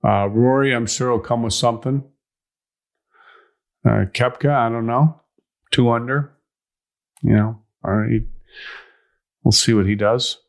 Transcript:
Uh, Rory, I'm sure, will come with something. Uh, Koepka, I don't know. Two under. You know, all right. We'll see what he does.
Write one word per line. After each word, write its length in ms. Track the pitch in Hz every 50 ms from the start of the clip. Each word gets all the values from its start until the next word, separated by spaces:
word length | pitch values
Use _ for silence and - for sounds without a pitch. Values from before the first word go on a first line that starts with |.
| -
Uh, 260 | 113 101 101 101 101
Rory, 460 | 104 113 120 127 131 135 139 139 127
I'm 120 | 120 120
sure, 240 | 104 - - 127 127
will 80 | 123 113
come 220 | 113 - 123 117 117
with 120 | 110 -
something. 480 | - - 120 113 110 - 135 135 139 135 - _ _ _ _ _ _ _ _ _ _ _ _ _ _ _ _ _ _ _ _ _ _ _ - - - _ _ _ _ _ _ _ _ _
Uh, 200 | 120 110 107 98 98 _
Koepka, 380 | - 123 127 123 - - 143
I 180 | 147 135 120 113
don't 160 | 117 117 113
know. 340 | 113 117 127 151 160 156 _ _ _ _ _ _ _ _ _ _ _
Two 200 | - - 127 120
under. 420 | 117 117 117 123 131 143 147 143 _ _ _ _ _ _ _ _ _ _ _ _ _ _ _ _ _ _ -
You 140 | - 110
know, 260 | 107 107 110 113 107 _ _ _ _ _
all 80 | - 95
right. 280 | 107 107 113 120 110 113 - - - - _ _ - - - - - - _ _ _ _ _ _ _ _ _ _ _ _
We'll 100 | - 107
see 220 | - - - 117
what 120 | 107 95
he 80 | 95 104
does. 440 | 104 107 104 113 123 123 - - - _